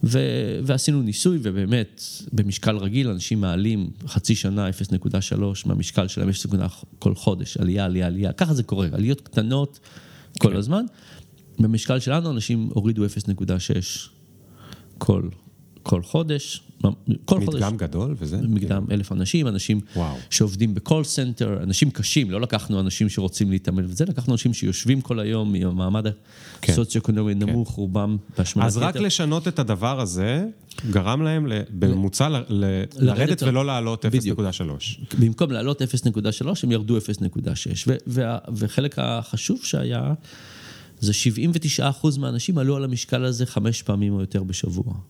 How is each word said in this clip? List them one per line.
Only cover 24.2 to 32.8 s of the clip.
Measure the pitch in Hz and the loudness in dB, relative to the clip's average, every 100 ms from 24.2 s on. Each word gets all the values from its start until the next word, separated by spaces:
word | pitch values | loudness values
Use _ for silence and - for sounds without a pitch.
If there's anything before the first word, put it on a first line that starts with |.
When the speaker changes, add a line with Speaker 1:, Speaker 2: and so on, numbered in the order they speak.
| 123 | 0
Speaker 1:
אנשים | 120 123 | 2 2
שיושבים | 113 104 92 - 135 | 0 -2 -2 2 0
כל | 127 117 | 0 -2
היום, | 107 110 107 | 0 0 2
עם | 98 90 | 2 2
המעמד | 90 92 104 107 104 - - - - | 0 0 0 0 -4 -10 -20 -20 -6
Speaker 2:
כן. | - | 0
Speaker 1:
הסוציו-אקונומי | 92 113 117 - 107 107 | 2 2 0 0 2 2
Speaker 2:
כן. | 101 | 2
Speaker 1:
נמוך, | 104 117 113 | 2 0 -2
רובם | - 101 95 104 107 - - | -4 -2 0 0 -2 -4 -4
בהשמנת | 90 - 117 | 0 2 2
Speaker 2:
אז | 107 | 2
רק | 160 | 0
Speaker 1:
יתר. | 151 | 0
Speaker 2:
לשנות | 208 - 156 160 165 | 0 0 0 0 0
את | 165 | -2
הדבר | 120 101 113 135 | 0 0 0 0
הזה, | 110 87 98 135 214 214 - - 117 | -2 0 0 0 -2 -8 -18 -8 0
גרם | 101 95 131 | 0 2 0
להם | 156 160 151 | 2 0 0
ל-, | 107 - | -2 -4
בממוצע | 98 98 95 98 - 143 | 0 2 4 2 2 0
ל-, | 143 - | 0 0
ל-, | 104 101 95 | 0 2 0